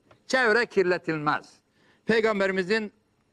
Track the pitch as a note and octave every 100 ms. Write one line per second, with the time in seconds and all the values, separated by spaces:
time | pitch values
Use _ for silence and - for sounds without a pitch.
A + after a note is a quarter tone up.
0 | _ _ _ C4 B3 A3 A#3 G3 F3+ F3
1 | - D#3+ D3+ B2+ - _ _ _ _ _
2 | - A3+ A3 G#3 G3 F#3+ F3 A3 G#3 -
3 | _ _ _